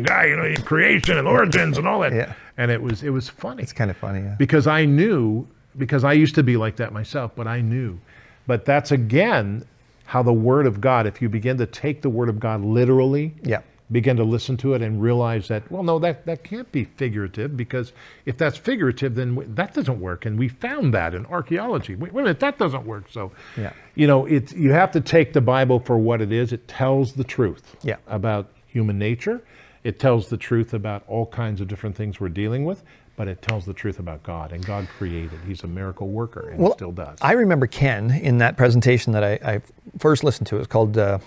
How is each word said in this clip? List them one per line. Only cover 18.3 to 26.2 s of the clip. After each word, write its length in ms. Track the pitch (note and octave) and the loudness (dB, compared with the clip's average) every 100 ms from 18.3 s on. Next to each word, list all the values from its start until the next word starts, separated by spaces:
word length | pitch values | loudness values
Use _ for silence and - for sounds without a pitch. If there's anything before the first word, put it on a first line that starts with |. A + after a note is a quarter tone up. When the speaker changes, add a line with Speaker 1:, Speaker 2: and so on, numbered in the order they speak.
| A#2+ | -2
Speaker 1:
that's 200 | D#3 - | -2 -2
figurative, 580 | - B3+ C3+ - C3+ A#2 | -4 0 0 0 -2 -2
then 200 | B2 B2 | -4 -4
w-, 180 | - G#2+ | -6 -6
that 180 | G3 | -6
doesn't 280 | D4+ C3 A2 | -4 -4 -4
work. 240 | F2+ F2 A2 | -6 -6 -4
And 120 | G#2+ | -2
we 120 | B2+ | -2
found 440 | C3 A#3+ D4 D#3+ | -4 -8 -2 2
that 200 | G#2 E2 | 2 0
in 120 | F2+ A2+ | -4 -6
archaeology. 680 | F3 - E3+ A#3+ D#3+ G2 F#2+ | -6 -4 -4 -2 -4 -6 -10
Wait, 160 | E3 | -8
wait 100 | B3 | -2
a 20 | B3 | -2
minute, 140 | D#3+ | 0
that 160 | C#4 C#4+ | 0 0
doesn't 280 | F3+ C3 A2+ | -2 -2 -8
work. 200 | G#2 G2 | -12 -12
So, 220 | A2+ G2 - - - | -10 -10 -12 -16 -10
Speaker 2:
Yeah. 140 | G#2 - - - | -10 -12 -8 2
Speaker 1:
you 120 | D3 | 6
know, 180 | C3+ C#3 | 6 4
it's, 260 | D3 - | 0 0
you 200 | F3 C#3 | 0 4
have 180 | D#3+ F#3 | 4 4
to 80 | E3 | 0
take 300 | - E3 - | 2 4 4
the 100 | D3 | 2
Bible 380 | A#2+ C3 B2+ B2 | 4 4 4 2
for 180 | B2 A#2 | 2 2
what 220 | A2+ | 2
it 140 | A#2 | 0